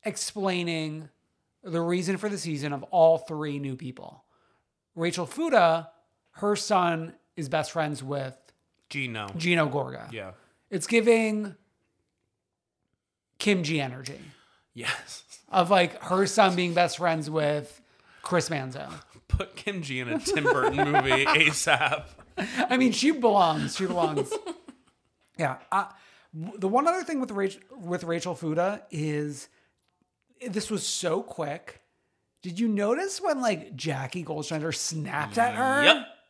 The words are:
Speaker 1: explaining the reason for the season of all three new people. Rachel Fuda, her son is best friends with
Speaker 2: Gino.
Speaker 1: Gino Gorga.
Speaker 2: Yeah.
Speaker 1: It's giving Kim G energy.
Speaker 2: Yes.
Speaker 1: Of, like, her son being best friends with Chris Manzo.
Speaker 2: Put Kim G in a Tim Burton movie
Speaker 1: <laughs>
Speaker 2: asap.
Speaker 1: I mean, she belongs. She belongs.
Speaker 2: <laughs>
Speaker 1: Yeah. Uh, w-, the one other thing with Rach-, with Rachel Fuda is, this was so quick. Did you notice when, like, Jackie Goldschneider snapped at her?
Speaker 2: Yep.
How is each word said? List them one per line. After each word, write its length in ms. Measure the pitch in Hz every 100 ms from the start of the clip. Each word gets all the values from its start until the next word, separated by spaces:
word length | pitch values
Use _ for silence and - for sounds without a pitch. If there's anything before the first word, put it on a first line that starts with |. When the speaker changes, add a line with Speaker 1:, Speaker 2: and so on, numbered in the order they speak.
Speaker 1:
explaining 1040 | - 180 - 214 196 180 175 165 156 156 151 _ _ _ _ _
the 180 | 196 170
reason 360 | 170 180 180 190
for 120 | 214
the 80 | 202
season 360 | 165 147 143
of 100 | 143
all 340 | - 185 165 165
three 420 | - 156 151 143
new 160 | 143 127
people. 480 | 127 127 50 - _ _ _ _ _ _ _ -
Rachel 300 | 170 170 175
Fuda, 640 | - 330 247 170 165 160 _ _ _ _
her 240 | - 208 202
son 580 | - 202 175 165 160 - _ -
is 140 | 143
best 220 | 156 151
friends 320 | 165 151 143
with 320 | 131 143 135 127 _ _ _ _ _
Speaker 2:
Gino. 380 | 143 131 113 101 131
Speaker 1:
Gino 320 | 165 175 151
Gorga. 420 | 139 127 127 107
Speaker 2:
Yeah. 200 | 113 95 - _ _ _
Speaker 1:
It's 180 | 190 143
giving 680 | 233 226 226 220 214 208 170 _ _ _ _ _ _ _ _ _ _ _ _ _ _ _ _ _ _
Kim 260 | - 196
G 160 | 151 156
energy. 380 | 135 127 131 143 151 - _ _ _
Speaker 2:
Yes. 500 | - - - - - - - _
Speaker 1:
Of, 200 | 190 175
like, 320 | 196 180 -
her 220 | - 185 196
son 300 | 190 196 180
being 180 | 180
best 240 | 170 175 -
friends 320 | 175 165 151
with 520 | 156 151 147 147 - _ _ _ -
Chris 280 | - 180 -
Manzo. 400 | 160 131 131 135 156 - - _
Speaker 2:
Put 280 | - - -
Kim 260 | - 196
G 180 | 147 127
in 100 | 123
a 100 | 311
Tim 240 | - 392 -
Burton 460 | - 440 - 392
movie 340 | - - - 196
Speaker 1:
<laughs> 0 |
Speaker 2:
asap. 800 | 311 156 147 - 139 147 151 - - - - 196 254 -
Speaker 1:
I 80 | 254
mean, 140 | 254
she 200 | 208 277
belongs. 640 | 311 240 208 175 156 147 -
She 100 | 185
belongs. 460 | 180 165 151 139 440
Speaker 2:
<laughs> 60 | - 339 - - _ _ _ _ _ -
Speaker 1:
Yeah. 200 | 151 131 -
Uh, 140 | 190 196 - - - _ 160
w-, 220 | 170 392
the 80 | 190
one 200 | 233 302
other 160 | 359
thing 160 | 339 311
with 120 | 254
Rach-, 260 | 202 190 190 - 269
with 280 | 170 175
Rachel 320 | 170 170 180 160
Fuda 480 | 165 156 180 208 -
is, 560 | 156 151 147 151 143 - _ _ _ _ _ _ _ _ _ 247
this 220 | 202 208
was 160 | 208 -
so 380 | - 185 180
quick. 580 | 190 - 151 147 - - _ _ _ _ _ _
Did 160 | 180 175
you 80 | 226
notice 520 | 208 202 262 381 381
when, 220 | 370 285
like, 340 | 247 185 147 127
Jackie 480 | 151 135 131 180
Goldschneider 520 | 160 156 147 160 156 -
snapped 640 | - 160 147 143 151 208
at 160 | 240 220
her? 280 | 262 269
Speaker 2:
Yep. 240 | 294 277 240 - _